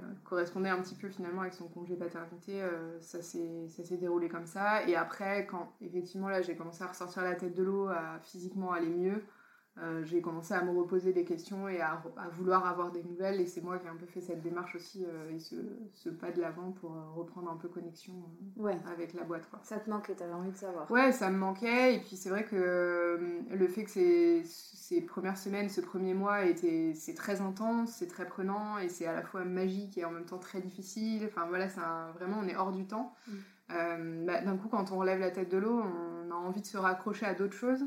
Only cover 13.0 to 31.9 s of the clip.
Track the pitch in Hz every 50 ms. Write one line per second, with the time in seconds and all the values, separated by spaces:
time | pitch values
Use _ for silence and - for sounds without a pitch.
13 | 170 175 175 170 190 196 196 190 180 175 - 175 165 180 180 180 175 165 165 165
14 | 180 175 - 185 175 180 170 165 160 170 170 175 180 - - 175 175 - - 190
15 | 185 170 165 160 156 160 160 165 160 - - - - 208 202 - 220 196 - -
16 | - 170 165 165 180 175 170 175 170 165 160 175 180 185 190 - 175 165 160 160
17 | 156 156 160 170 170 165 - 185 175 170 165 165 - 170 - 175 170 170 160 -
18 | - 190 185 180 170 165 165 175 196 196 190 226 208 208 190 170 160 175 175 170
19 | 170 165 - 175 165 160 170 160 - - - - - - 214 208 208 220 214 208
20 | 202 - 190 - 175 170 175 175 180 190 190 - 196 185 180 165 151 - 226 247
21 | 269 262 247 - 208 190 190 190 190 190 190 - 233 233 240 247 254 254 233 190
22 | - - 190 185 - 190 190 208 214 - 214 190 180 180 180 180 175 175 175 175
23 | 175 175 170 170 175 175 170 170 - - 185 196 185 180 - 220 208 - - 196
24 | 180 175 175 170 170 170 170 165 165 165 - - - - - - - - 349 339
25 | - - - 190 190 190 196 190 - 196 196 202 202 202 196 190 - - - 180
26 | 190 185 185 190 196 202 208 208 190 175 170 165 175 170 165 160 160 160 156 156
27 | - - 160 - - 208 202 190 196 190 190 202 220 226 233 233 226 226 - -
28 | 180 175 - - 180 175 - - 185 196 196 208 214 214 214 202 185 175 180 -
29 | 170 165 165 165 - - - 185 180 180 180 185 185 190 185 202 202 196 - 185
30 | 170 170 170 165 175 175 190 185 - - - 190 185 185 - - 190 - - 220
31 | 220 220 220 214 214 208 - 175 170 170 180 185 190 190 190 185 170 165